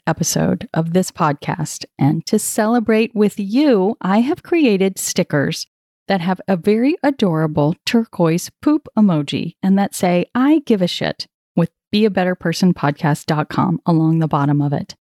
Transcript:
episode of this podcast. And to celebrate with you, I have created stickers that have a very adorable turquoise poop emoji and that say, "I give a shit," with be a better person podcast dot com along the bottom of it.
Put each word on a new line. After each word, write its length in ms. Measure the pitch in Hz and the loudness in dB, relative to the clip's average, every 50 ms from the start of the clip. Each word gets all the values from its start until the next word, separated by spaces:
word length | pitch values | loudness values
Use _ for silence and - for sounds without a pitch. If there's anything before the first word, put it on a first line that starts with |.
| _ - | _ -4
episode 640 | 165 - 165 - - 160 160 165 185 175 - - - | -2 -2 -2 -2 -2 0 0 0 -2 -2 -4 -6 -4
of 200 | 165 165 165 170 | -4 -4 0 0
this 180 | 185 185 - | 0 0 -2
podcast. 720 | - - 175 151 143 - - - 135 - 151 - - - - - _ - | -4 -4 -2 -2 -2 -4 -6 -8 -6 -6 -6 -8 -8 -12 -16 -18 _ 0
And 280 | 139 143 156 165 - - | 0 0 0 0 -2 -2
to 120 | - 214 | -2 -2
celebrate 760 | - - - - 214 214 240 247 214 233 220 220 226 - - | -2 -2 -2 -2 0 0 0 0 0 2 2 2 0 0 0
with 240 | 202 214 202 - - | 0 0 0 0 -4
you, 600 | 202 190 214 262 311 294 247 190 185 196 - - | -6 -2 0 2 4 4 4 4 2 0 -2 -4
I 220 | - 180 196 220 | -2 0 2 2
have 200 | 240 269 349 - | 2 0 -2 -4
created 560 | - - 349 339 302 240 202 185 190 196 190 - | -4 -2 0 2 2 2 2 2 0 0 -2 -4
stickers 720 | - - - - 175 - - 147 139 165 165 - - - _ _ _ _ _ _ _ - | -8 -4 -2 -2 -2 0 0 0 0 0 -4 -6 -10 -14 _ _ _ _ _ _ _ -4
that 140 | 196 185 | -2 -2
have 180 | 165 185 185 - - - | 0 -2 -4 -4 -2 -4
a 80 | 196 | -4
very 400 | 170 156 202 214 226 240 285 339 - - | -2 0 0 0 2 2 0 0 0 0
adorable 720 | 285 285 - 220 185 160 156 160 156 151 156 147 147 175 - _ | -2 0 2 0 0 2 0 0 0 0 0 0 0 0 -2 _
turquoise 640 | - - 226 226 - - - 175 160 165 180 - - - _ | 0 0 0 0 -2 -2 0 0 2 2 0 -2 -6 -14 _
poop 260 | - 302 302 302 - - - 220 | 0 0 0 0 -2 -4 0 2
emoji 600 | 214 196 170 151 147 - - - - 170 - _ | 2 4 2 2 -2 -2 -4 -6 -6 -6 -8 _
and 160 | - 190 196 196 | 0 0 2 2
that 160 | 202 - - | 0 -2 -2
say, 340 | - - 180 175 175 180 - _ | -2 -2 0 0 0 -2 -2 _
"I 280 | 247 262 285 311 320 294 | 0 2 2 2 2 2
give 160 | - 226 196 | 0 0 2
a 60 | 180 175 | 2 -2
shit," 400 | - - - - - - - - _ _ _ _ _ 180 | -2 -4 -4 -6 -6 -6 -12 -16 _ _ _ _ _ -2
with 140 | 170 - - _ _ _ | -2 -2 -4 _ _ _
be 140 | - 208 214 | 0 2 2
a 40 | 214 | 2
better 260 | 185 196 180 180 185 | 2 0 0 0 -2
person 380 | - - 170 165 - - 180 170 | -2 -4 -4 -2 2 2 2 2
podcast 520 | - - 147 143 - - 147 151 - - | 2 0 -2 -2 0 0 0 0 0 -2
dot 240 | - 160 151 147 - | -4 -4 -2 -4 -4
com 320 | - - 143 - 165 - - | -2 -2 -2 -2 -2 -2 -2
along 340 | - 170 160 160 160 165 165 | 0 0 2 2 2 2 0
the 80 | 160 147 | 0 0
bottom 320 | - 147 143 147 147 147 | 0 0 0 0 0 0
of 100 | 143 143 | 0 0
it. 240 | 143 - - - - - _ | -2 -4 -6 -8 -14 -20 _